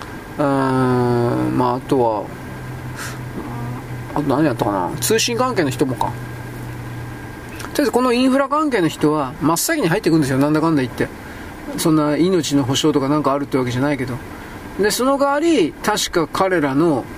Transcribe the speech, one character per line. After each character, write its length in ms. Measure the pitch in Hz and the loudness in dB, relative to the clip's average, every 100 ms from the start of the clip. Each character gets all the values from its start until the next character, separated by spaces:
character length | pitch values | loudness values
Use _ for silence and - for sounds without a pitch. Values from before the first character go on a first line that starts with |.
| - - - - | -12 -12 -10 -2
う 40 | |
ー 20 | |
ん、 1120 | 143 139 131 131 127 127 123 120 120 123 127 127 | 2 2 2 2 2 2 2 2 2 0 0 0
ま 80 | 127 | 0
あ、 80 | |
あ 60 | 123 | 0
と 200 | 127 139 | 0 2
は、 220 | 120 107 - - - - - - - - - - - - 123 123 - - - - - | 2 0 -6 -10 -12 -12 -12 -10 -10 -10 -10 -10 -10 -10 -8 -8 -8 -8 -10 -10 -6
あ 60 | - | -4
と 20 | |
何 220 | 147 131 | 0 2
や 80 | 156 | 2
っ 40 | 117 | 2
た 80 | |
か 80 | 120 | 0
な、 180 | 98 90 123 | 0 -2 -2
通 180 | 120 220 | 0 0
信 180 | 247 233 | 0 0
関 180 | 254 | -2
係 80 | 143 | 0
の 80 | 147 | 0
人 160 | 123 139 | 0 -2
も 80 | |
か。 120 | 127 - - - - - - - - - - - - - - - - - | 0 -4 -4 -10 -12 -12 -10 -10 -10 -10 -10 -12 -12 -14 -14 -14 -10 -8
と 40 | - | -2
り 40 | |
あ 20 | |
え 20 | |
ず 80 | 285 | 2
こ 100 | 240 | 2
の 100 | 254 | 2
イ 120 | 240 | 4
ン 60 | 262 | 4
フ 80 | 262 | 4
ラ 100 | 269 | 2
関 220 | 294 311 | 2 2
係 100 | 240 | 2
の 80 | 160 | 0
人 240 | - 151 | 2 2
は 200 | 151 135 - | 2 -2 -2
真 140 | 147 | 0
っ 20 | 165 | 2
先 240 | - 330 | 0 0
に 80 | 190 | 2
入 120 | 190 | 2
っ 20 | |
て 80 | 190 | 2
く 40 | |
る 40 | 160 | 2
ん 20 | |
で 40 | 131 | 2
す 40 | |
よ、 80 | 131 | 2
な 120 | 147 | 4
ん 20 | |
だ 80 | 151 | 4
か 100 | 160 | 2
ん 60 | 156 | 2
だ 60 | |
言 80 | 123 | 0
っ 20 | |
て。 160 | - 123 - - - - - - 269 | -2 -4 -6 -14 -14 -14 -14 -10 -2
そ 160 | 170 | 2
ん 40 | 156 | 4
な 200 | 151 147 | 4 2
命 400 | 175 185 139 143 | 4 2 2 0
の 80 | |
保 100 | 127 | 2
証 180 | 135 156 | 2 2
と 80 | 143 | 2
か 80 | 135 | 2
な 80 | 151 | 2
ん 40 | |
か 100 | 139 | 2
あ 60 | 143 | 0
る 60 | |
っ 20 | 139 | 0
て 120 | 135 | 0
わ 60 | |
け 60 | 123 | 0
じ 80 | 123 | 0
ゃ 20 | |
な 120 | 143 | 0
い 60 | 143 | 0
け 80 | 127 | -4
ど。 80 | 120 - - - - - - | -6 -10 -14 -14 -14 -12 0
で、 100 | 208 | 0
そ 140 | 202 | 2
の 140 | 254 277 | 2 2
代 140 | 277 | 2
わ 80 | 285 | 2
り、 320 | 339 302 156 | 4 4 2
確 380 | - - 208 - | 0 -2 0 0
か 160 | 175 151 | 0 0
彼 340 | - 190 180 | 2 2 4
ら 140 | 143 | 2
の、 300 | 135 170 147 - | 4 4 2 -2